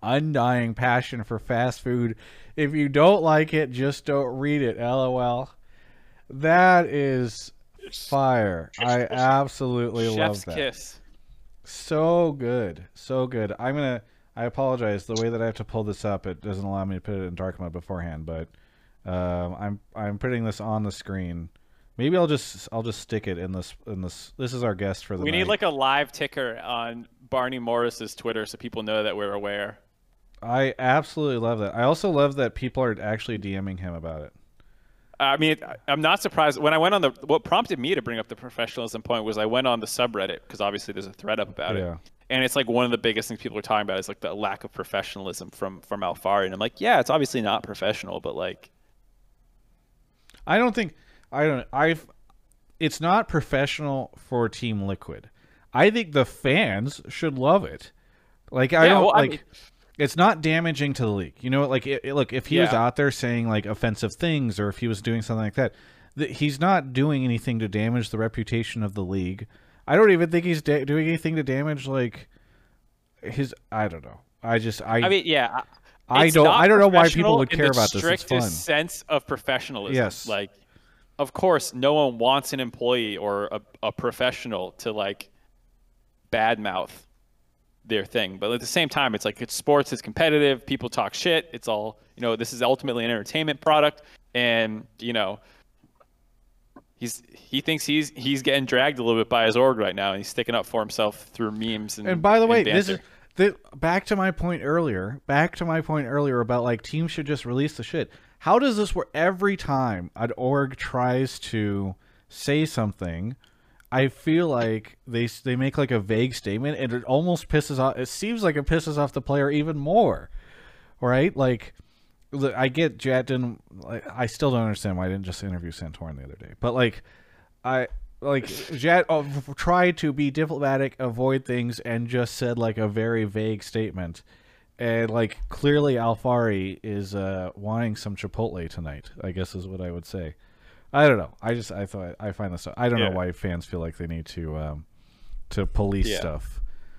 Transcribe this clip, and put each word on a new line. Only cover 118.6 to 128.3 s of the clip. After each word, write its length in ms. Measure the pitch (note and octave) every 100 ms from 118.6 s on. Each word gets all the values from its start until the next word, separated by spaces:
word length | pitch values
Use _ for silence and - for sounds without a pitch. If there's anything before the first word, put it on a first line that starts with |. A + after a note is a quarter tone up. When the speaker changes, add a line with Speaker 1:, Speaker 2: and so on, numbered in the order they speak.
| C#3
Speaker 1:
pisses 320 | E3 D#3 D3
off 160 | C#3+
the 80 | -
player 300 | C3 C#3+ C#3
even 260 | D3 D3+ D3+
more, 540 | C#3+ G3+ F#3+ E2 - - - - - - - -
right? 380 | B2 B2+ D#3+ -
Like, 380 | C3 A#2 - - - _ _ _ -
look, 240 | C#3 C3+ A#2+
I 140 | C3
get 280 | C3+ E3 G#2+
Jet 300 | C3 B2+ B2+
didn't, 340 | B2+ B2 A2+ _
like, 320 | F#2+ C#2+ A2+ -
I 140 | A#2 A#2+
still 240 | - C#3+
don't 140 | B2
understand 340 | A2 G#2 G#2 F2+
why 80 | F#2
I 40 |
didn't 160 | F#2+ F#2
just 180 | F2+
interview 260 | G2+ F2+ E2+
Santorin 480 | - E2 D#2 E2 C#2+
the 60 |
other 120 | C2+ -
day, 140 | - -
but, 140 | B2
like, 300 | B2 A#2+ - - _ _ _ _ _
I, 240 | B2 C3 B2 - - -
like, 280 | C#3